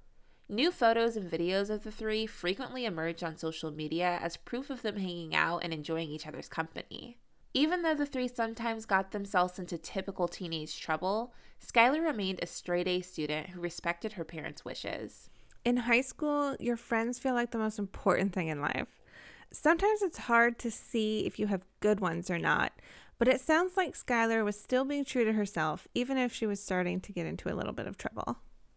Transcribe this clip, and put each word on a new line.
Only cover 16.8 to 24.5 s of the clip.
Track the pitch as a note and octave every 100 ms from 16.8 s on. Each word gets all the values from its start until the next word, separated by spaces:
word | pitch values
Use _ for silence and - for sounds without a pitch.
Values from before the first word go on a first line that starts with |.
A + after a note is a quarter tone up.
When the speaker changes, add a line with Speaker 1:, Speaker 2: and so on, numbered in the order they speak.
| - A3+ A#3 B3
Speaker 2:
feel | C4
like | B3 A#3+
the | A3+
most | A3 G#3+
important | G3 - G3+ - G3
thing | F#3 D#3+
in | D3
life. | C#3+ - - - - - - - -
Sometimes | - D4+ E4 G4+ G#4
it's | F#4+ -
hard | - A#3 A#3 A#3+
to | A#3
see | - - A3+ G#3+ G#3+ G3+
if | -
you | G#3
have | F#3+ - _
good | G#3 G#3
ones | F3+ E3+ F#3
or | E3+
not, | D#3+ D3+ - - - - - -
but | A#3
it | C4
sounds | - D#4+ F#4 F#4+
like | F4
Skylar | - - A#3+ A3+ A3+
was | G#3